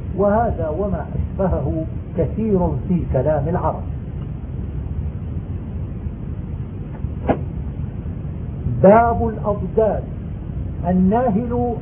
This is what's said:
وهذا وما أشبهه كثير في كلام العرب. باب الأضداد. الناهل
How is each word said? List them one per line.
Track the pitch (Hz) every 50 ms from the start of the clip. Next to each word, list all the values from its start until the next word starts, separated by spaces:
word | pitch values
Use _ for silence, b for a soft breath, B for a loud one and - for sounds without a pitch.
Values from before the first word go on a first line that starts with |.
| - - - 175
وهذا | 202 202 202 226 240 208 170 165 165 156 156 175
وما | 208 202 180 156 135 - -
أشبهه | - - - - 190 190 175 165 156 135 160 165 165 160 - - - - - - 165
كثير | 165 - - - 226 220 196 180 175 160 147 127 - -
في | 180 165 - - 143
كلام | 131 127 151 156 143 139 165
العرب. | 175 - 156 156 - - - - - - - - - - - - - - - - - - - - - - - - - - - - - - - - - - - - - - - - - - - - - - - - - - - - - - - - - - - - - - - - - - - - - - - - - - - - - - - - - - - - - - - - - - - - - - - - - - - - - - -
باب | 185 208 233 233 233 233 233 233 226
الأضداد. | 214 - - 214 202 - 185 185 - 220 220 202 170 135 - - - - - - - - - - - - - - - - - 175
الناهل | 185 185 185 190 214 240 254 247 185 220 240 233 240 240 247 240 214 -